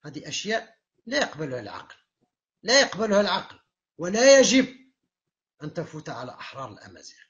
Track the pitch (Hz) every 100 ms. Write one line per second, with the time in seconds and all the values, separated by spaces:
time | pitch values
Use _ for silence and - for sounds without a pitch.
0 | 151 143 131 131 196 220 - _ _ _
1 | - 285 - 139 156 123 101 87 - -
2 | _ _ _ _ _ _ 185 254 262 165
3 | 214 202 202 180 - - _ _ _ _
4 | 175 208 262 277 254 254 254 - _ _
5 | _ _ _ _ _ _ 151 165 156 151
6 | 151 117 123 113 - 139 131 104 101 85
7 | - - _